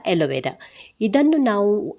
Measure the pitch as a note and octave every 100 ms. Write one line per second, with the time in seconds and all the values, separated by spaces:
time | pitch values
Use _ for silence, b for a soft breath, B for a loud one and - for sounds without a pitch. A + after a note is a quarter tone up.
0 | - F3 D3 C3+ - - B B B -
1 | A3 C4+ D4 D#4 B3+ G3+ G3+ G#3 -